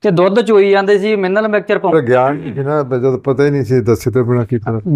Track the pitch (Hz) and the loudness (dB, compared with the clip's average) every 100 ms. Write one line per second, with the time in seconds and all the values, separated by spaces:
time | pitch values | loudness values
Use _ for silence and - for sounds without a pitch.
0 | 208 170 185 208 220 208 196 196 196 208 | 0 2 2 2 2 4 4 2 2 0
1 | 208 208 185 202 220 208 208 202 185 160 | 0 -2 0 -2 0 -2 -2 -2 0 0
2 | 120 127 131 143 - 143 139 151 127 127 | 2 2 2 -2 -8 -6 -4 -2 -2 -2
3 | 131 127 139 131 143 143 117 127 110 110 | -2 -2 -2 0 0 0 0 0 2 0
4 | 123 123 120 123 113 120 107 113 170 | 0 -2 0 -2 -2 -4 -4 -6 0